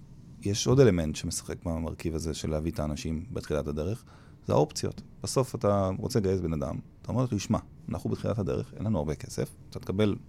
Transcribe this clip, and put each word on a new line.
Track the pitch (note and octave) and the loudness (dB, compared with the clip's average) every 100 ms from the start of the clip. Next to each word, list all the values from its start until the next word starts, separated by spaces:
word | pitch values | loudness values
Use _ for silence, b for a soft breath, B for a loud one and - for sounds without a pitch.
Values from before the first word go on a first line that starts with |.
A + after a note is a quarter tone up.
| - - - - | -18 -18 -18 -6
יש | G2+ G#2 - | -2 0 4
עוד | B2+ | 8
אלמנט | B2+ F2 D#2 D#2+ | 8 6 2 -2
שמשחק | E2+ - - D#2 | -4 -6 -6 -6
במרכיב | F2 E2 E2 D#2+ E2+ | -4 -4 -4 -4 -4
הזה | D#2+ D#2+ | -2 -2
של | D2 E2 | -4 -2
להביא | D#2 D#2+ | 0 0
את | D#2 | -2
האנשים | D2+ C#2+ D#2+ D#2 - | -2 -2 -2 -4 -4
בתחילת | D#2+ - D2+ C#2+ | -6 -2 -2 0
הדרך, | D2+ D#2+ A#2 - b b b - | -2 -2 -4 -8 b b b 2
זה | |
האופציות. | - D3+ - - - - - | 4 4 0 -6 -6 -12 -10
בסוף | G#2 - C3 | -2 0 0
אתה | - G#2 G2+ F#2+ F#2+ | 2 2 4 2 0
רוצה | G#2 A#2 | 0 2
לגייס | F#2+ F#2+ | 2 2
בן | E2+ | 2
אדם, | D#2+ C2+ E2+ - - | 0 -2 -4 -8 -14
אתה | - | -4
אומר | G#2 | -2
לו, | B2+ G#2 | 0 0
"תשמע, | - G#2+ - - - | 0 0 -2 -12 -8
אנחנו | - A2+ | -4 -2
בתחילת | G#2+ G2+ G#2 | -2 -2 0
הדרך, | G2 - - - | 0 0 -2 -4
אין | |
לנו | G#2 G2 | -2 0
הרבה | D2 | 0
כסף, | C#2+ - - - - - | -4 -6 -4 -4 -6 -16
אתה | - | -10
תקבל | - F#2 G#2 - | -4 2 2 2